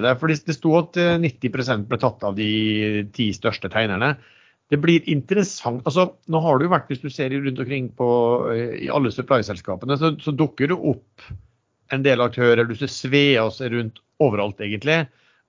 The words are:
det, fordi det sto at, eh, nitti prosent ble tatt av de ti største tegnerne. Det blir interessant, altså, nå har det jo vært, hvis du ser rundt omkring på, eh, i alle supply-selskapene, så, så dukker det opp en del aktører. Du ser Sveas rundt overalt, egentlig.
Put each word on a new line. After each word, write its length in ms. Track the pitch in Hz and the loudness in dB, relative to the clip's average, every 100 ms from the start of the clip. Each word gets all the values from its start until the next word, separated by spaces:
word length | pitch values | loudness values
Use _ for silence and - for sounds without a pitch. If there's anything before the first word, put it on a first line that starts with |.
det, 140 | 117 127 | 2 2
fordi 220 | 160 151 - | 0 -2 -4
det 100 | 156 | -4
sto 160 | 165 160 | 2 2
at, 180 | 170 - | 2 0
eh, 200 | 175 170 | 0 2
nitti 300 | 165 - 127 | 0 -2 -6
prosent 320 | 131 123 113 101 | -4 -2 -2 -2
ble 120 | 120 | -2
tatt 220 | 127 107 104 | -2 -2 -6
av 80 | 98 | -4
de 680 | 107 107 107 107 107 104 104 | -2 0 0 0 0 -2 -4
ti 160 | - 110 95 | -2 -2 0
største 340 | 113 107 95 | -4 -4 -4
tegnerne. 460 | 110 110 95 127 139 _ _ _ _ - | -2 0 0 -2 -2 _ _ _ _ -4
Det 80 | 147 | 0
blir 240 | 160 170 - | 4 2 2
interessant, 760 | 151 131 196 190 - - 120 120 | -4 0 0 -2 -4 -6 -4 -2
altså, 300 | 151 180 - - | 0 0 -2 -4
nå 120 | 160 | 0
har 160 | 165 135 | 2 2
det 80 | 165 | 4
jo 80 | |
vært, 160 | 175 - | 0 -2
hvis 120 | 131 | -8
du 80 | 147 | -8
ser 160 | - 131 | -6 -4
rundt 320 | 135 139 127 | -2 -4 -6
omkring 300 | 120 139 127 | -6 -6 -6
på, 160 | - 123 120 117 123 120 | -2 0 2 4 2 0
eh, 240 | 117 120 - 135 | -2 -4 -6 -2
i 40 | |
alle 240 | 147 127 | 0 0
supply-selskapene, 840 | 101 123 131 101 92 - 92 123 139 | -2 0 0 0 -8 -8 -8 -4 0
så, 140 | 160 151 | 0 -2
så 160 | - | -4
dukker 400 | 139 151 - 143 | 0 0 0 -2
det 40 | 175 | 0
opp 520 | 156 123 _ _ - - - _ _ _ - | -2 -4 _ _ -20 -20 -20 _ _ _ -8
en 100 | 135 135 | 0 2
del 160 | 123 | 4
aktører. 460 | 123 117 123 117 117 | 2 2 4 4 4
Du 60 | 113 | -2
ser 140 | 139 | -6
Sveas 680 | - 131 139 143 127 110 - | -6 2 4 6 4 2 -2
rundt 400 | 127 117 113 - _ - | -4 -4 -4 -8 _ 0
overalt, 400 | 147 104 101 98 | 2 2 -2 -4
egentlig. 420 | 104 107 139 160 147 _ _ _ | -8 -6 0 0 -2 _ _ _